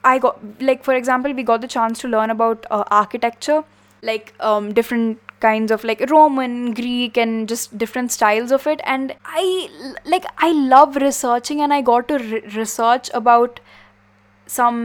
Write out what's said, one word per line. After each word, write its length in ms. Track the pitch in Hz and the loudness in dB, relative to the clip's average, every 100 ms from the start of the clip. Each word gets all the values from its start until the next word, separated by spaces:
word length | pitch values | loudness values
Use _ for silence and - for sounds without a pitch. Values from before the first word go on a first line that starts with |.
I 140 | 254 262 | 2 2
got, 220 | 254 - 208 - | 0 -2 -18 -4
like, 240 | 269 262 | -2 0
for 120 | - 262 | 0 -2
example, 360 | 240 254 269 | 0 -2 -2
we 120 | 262 | -4
got 180 | 233 233 | -2 -2
the 60 | 240 | -2
chance 320 | 247 226 233 | -4 -2 -4
to 80 | 254 | -2
learn 240 | 220 220 | -2 0
about, 340 | 226 226 220 - | 0 0 -2 -4
uh, 120 | 214 202 | -4 2
architecture, 680 | 208 208 233 220 - - 302 302 _ _ _ | 2 2 -2 -4 -4 -2 -2 -2 _ _ _
like, 320 | 226 220 214 - | -6 -6 -8 -6
um, 340 | 214 208 208 | -2 -2 0
different 460 | 214 226 233 226 220 - _ | -2 0 -2 -2 -4 -14 _
kinds 300 | 226 220 220 | 0 0 0
of, 140 | 220 | -2
like, 180 | 226 220 269 | -2 -4 2
Roman, 640 | 311 302 269 254 240 240 | 6 6 4 -4 -4 -6
Greek, 460 | 226 240 247 247 240 | -4 -4 -4 -2 0
and 240 | 226 226 220 | 0 -2 -4
just 300 | 233 - 208 | -6 -8 -8
different 340 | 226 254 247 | -6 -4 -6
styles 400 | - 214 214 240 | 0 2 0 0
of 140 | 269 294 | 0 0
it. 160 | 302 | -4
And 300 | - 269 269 - | -4 -4 -6 -10
I, 460 | - 320 370 370 302 - 269 - | -6 -2 -2 -2 -6 -14 -16 -14
like, 220 | - 359 - - | -2 -2 -2 -2
I 120 | 320 | 2
love 420 | 311 269 262 294 277 | 2 6 8 8 4
researching, 680 | 277 262 254 240 240 302 | 0 0 -2 -2 -2 -4
and 100 | 294 | 0
I 100 | 285 | 2
got 260 | 247 254 247 | 4 2 2
to 100 | 294 | -4
re-, 240 | 220 220 208 208 | -4 -8 -8 -8
research 560 | 214 - 233 247 - | -6 -2 0 0 -2
about 460 | 247 233 240 240 - _ - - _ _ _ _ _ - | -2 4 4 4 -4 _ -20 -20 _ _ _ _ _ -10
some 320 | - 240 240 | 0 0 0